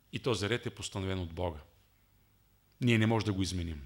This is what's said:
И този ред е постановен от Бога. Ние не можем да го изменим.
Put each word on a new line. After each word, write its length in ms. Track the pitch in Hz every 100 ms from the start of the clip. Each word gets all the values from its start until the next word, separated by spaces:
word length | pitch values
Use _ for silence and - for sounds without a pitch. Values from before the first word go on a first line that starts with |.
| _
И 60 | 113
този 300 | 135 107 101
ред 160 | 117 120
е 40 |
постановен 500 | - - 101 95 95
от 140 | 85
Бога. 260 | 85 90 76 - _ _ _ _ _ _ _ _ _ _ -
Ние 160 | 123 113
не 100 | 110
можем 180 | 113 101
да 80 |
го 80 | 95
изменим. 440 | 90 92 85 76